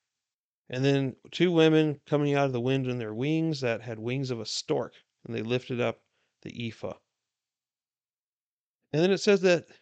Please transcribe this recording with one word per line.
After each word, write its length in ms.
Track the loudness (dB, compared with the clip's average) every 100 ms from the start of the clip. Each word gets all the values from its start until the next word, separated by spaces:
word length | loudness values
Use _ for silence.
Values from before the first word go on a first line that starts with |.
| _ _ _ _ _ _ -12
And 160 | -2
then 320 | 2 2 0 -6 -10
two 180 | 0 2
women 500 | 6 6 6 2 -2 -2
coming 280 | 0 2
out 120 | 2 0
of 60 |
the 80 | 0
wind 260 | 0 0 -2
in 120 | -4
their 160 | -6
wings 460 | -4 -2 0 -2 -2
that 220 | -2 -4
had 160 | -6 -8
wings 320 | -4 -4 -4
of 80 | -6
a 80 | -6
stork, 480 | -8 -2 -2 -4 -10 _ _
and 100 | -10
they 80 | -6
lifted 380 | -2 -2 -2 -4
up 240 | -4 -4 _ _ _ _
the 260 | -16 -10 -10
ephah. 300 | -10 -12 -12 _ _ _ _ _ _ _ _ _ _ _ _ _ _ _ _ _ _ _
And 100 | 0
then 80 | 2
it 80 | 2
says 220 | 2 4
that 280 | 4 2 0 -20